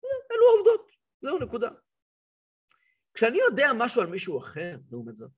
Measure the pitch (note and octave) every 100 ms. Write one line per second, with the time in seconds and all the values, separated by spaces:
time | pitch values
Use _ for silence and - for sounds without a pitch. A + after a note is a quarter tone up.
0 | B4+ C5+ - A#4 A#4+ A4+ G4+ A4+ - _
1 | _ _ C4 E4+ G3+ A#3 A3+ - _ _
2 | _ _ _ _ _ _ _ _ _ _
3 | _ - A3+ D#4 B4+ G3+ C#4+ A#3 A#3+ A#3+
4 | F3 F#3 F#3 C#3 - D3+ F3 C3 - A#2+
5 | A#2 G#2+ B2+